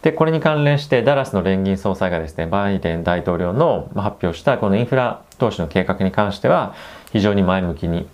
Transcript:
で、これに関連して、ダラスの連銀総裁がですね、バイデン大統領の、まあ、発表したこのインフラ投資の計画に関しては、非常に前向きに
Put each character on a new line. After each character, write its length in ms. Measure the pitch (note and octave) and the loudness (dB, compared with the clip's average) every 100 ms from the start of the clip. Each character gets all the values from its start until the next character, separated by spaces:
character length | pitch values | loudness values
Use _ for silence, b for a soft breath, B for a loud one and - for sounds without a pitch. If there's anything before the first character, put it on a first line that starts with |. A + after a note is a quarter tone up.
で、 100 | D#3+ | 0
こ 120 | D#3 | 2
れ 80 | D#3+ | 2
に 80 | D#3+ | 2
関 240 | D3+ D3+ | 0 2
連 140 | D3 C#3+ | 2 2
し 80 | C#3+ | 2
て、 160 | B2+ | 2
ダ 120 | A#2 | 4
ラ 120 | C#3+ C3+ | 2 0
ス 80 | |
の 80 | G2 | 0
連 200 | F2+ F#2+ | 0 0
銀 140 | F#2+ F#2+ | 0 0
総 180 | G2+ | -2
裁 160 | F#2 F#2 | -2 -2
が 80 | E2+ | -2
で 100 | D#2+ | -4
す 80 | - | -6
ね、 80 | E2 | -2
バ 240 | F#2+ G2+ | 0 0
イ 100 | G2 | 0
デ 160 | E2 E2+ | -2 -2
ン 80 | |
大 160 | E2+ F2 | 0 0
統 160 | F2 F2 | 0 -2
領 160 | F2+ | 0
の、 380 | G2+ E3 G2+ - | 0 0 0 -4
ま 80 | G2+ | -4
あ、 40 | |
発 220 | G2+ - F2 | -4 -2 -4
表 100 | E2 | -2
し 40 | |
た 140 | - B2 | 0 0
こ 140 | G#2 | 2
の 60 | G2 | 0
イ 60 | |
ン 40 | A#2+ | 2
フ 100 | C3 | 0
ラ 260 | B2 A#2 - - | 0 -4 -16 -2
投 120 | A#2 | -2
資 100 | G2+ | -2
の 80 | E2 | -2
計 160 | G2 | -2
画 120 | F#2 F#2+ | -2 0
に 100 | F#2+ | 0
関 220 | - G#2 | 0 -2
し 80 | G2 | 0
て 80 | B2+ | 2
は、 260 | E3 G#2+ B B B B | 2 0 B B B B
非 80 | A2 | 0
常 140 | G2+ | 2
に 80 | G2+ | 2
前 180 | F#2 F#2 | 2 2
向 120 | F2+ | -2
き 140 | E2 E2+ | -4 -2
に 200 | E2+ - | -2 -4